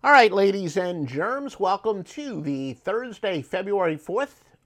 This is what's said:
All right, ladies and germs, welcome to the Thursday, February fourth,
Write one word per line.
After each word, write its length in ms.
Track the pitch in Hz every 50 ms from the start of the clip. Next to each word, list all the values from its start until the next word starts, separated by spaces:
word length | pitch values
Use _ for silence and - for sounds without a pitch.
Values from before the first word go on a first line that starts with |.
| -
All 80 | 277
right, 200 | 294 269 233 214
ladies 460 | 190 196 196 196 196 202 190 165 143
and 300 | 190 180 180 180 170 147
germs, 520 | 123 127 143 175 220 254 277 277 269 - -
welcome 440 | 196 185 196 196 - 220 214 196 175
to 360 | - - - 294 277 220 156
the 320 | 151 143 139 135 135 135 123
Thursday, 680 | _ _ 185 202 226 254 247 202 - - 202 180 151 131
February 540 | - - 190 180 202 202 196 185 165 156
fourth, 460 | 151 - - 175 233 277 277 _ _ _ _ _ _ _